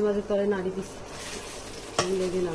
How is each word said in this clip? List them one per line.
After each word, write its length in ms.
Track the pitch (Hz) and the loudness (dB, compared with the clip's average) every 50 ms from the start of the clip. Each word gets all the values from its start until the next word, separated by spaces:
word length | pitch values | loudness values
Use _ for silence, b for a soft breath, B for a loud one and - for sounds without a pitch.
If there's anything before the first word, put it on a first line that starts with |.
| 208 | 4
মাঝে 160 | 208 202 208 202 - | 4 4 2 2 2
তলে 160 | 208 196 202 208 208 | 2 4 4 4 4
নাড়ি 180 | 190 180 185 185 | 2 2 0 -2
দিচ্ছি, 240 | 190 180 - - - - - - - - - - - - - - - - - - - - - - - 180 180 190 190 | -2 -4 -6 -8 -10 -12 -10 -10 -10 -8 -8 -8 -8 -8 -10 -10 -10 -10 -10 -10 -10 -10 -4 -2 -2 0 2 2 2
লেগে 200 | 185 180 175 185 180 | 2 2 2 2 2
না 60 | 175 | 2